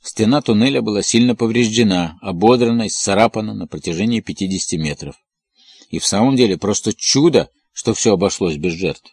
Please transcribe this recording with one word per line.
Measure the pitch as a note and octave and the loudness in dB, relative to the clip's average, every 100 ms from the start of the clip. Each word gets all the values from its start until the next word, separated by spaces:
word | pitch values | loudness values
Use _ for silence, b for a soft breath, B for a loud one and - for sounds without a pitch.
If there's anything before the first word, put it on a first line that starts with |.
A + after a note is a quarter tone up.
Стена | - - A2 D3 | -14 -2 2 2
туннеля | - G#2+ B2+ C3+ | 2 2 2 0
была | A2 G#2 | -2 -2
сильно | F#2 A2+ B2 A#2 | 2 2 2 2
повреждена, | A#2 A#2 A#2 A2 A2 F2+ E2 E2 | 0 0 0 2 2 2 -2 -8
ободрана, | G2 E2+ G#2+ B2 A#2 A#2 G#2+ | -10 2 4 4 4 0 -2
исцарапана | - - G2 A2+ A2 G#2+ | -4 -2 2 2 2 -6
на | G#2+ E2+ | -8 -10
протяжении | D#2+ F2+ E2 A2 A#2 | -10 -8 -2 -2 -2
пятидесяти | - - F#2+ F#2+ - E2+ | -4 -6 -4 -4 -4 -4
метров. | D2+ D2 C#2+ - _ _ _ b b b b | -4 -6 -12 -16 _ _ _ b b b b
И | E2 | -6
в | - | -2
самом | G2+ B2 C3+ | 0 2 4
деле | A#2 F2+ | 2 2
просто | G2+ G#2 - | -2 -2 -2
чудо, | G#2 - C3+ D#3+ B2 - _ _ | -4 0 2 4 2 0 _ _
что | - - | -8 -4
все | A2 A#2 | 0 2
обошлось | F#2+ G2 - F#2 D2 | 2 0 0 -4 -2
без | F2 | -4
жертв. | E2+ F2+ D2 _ | -4 -6 -6 _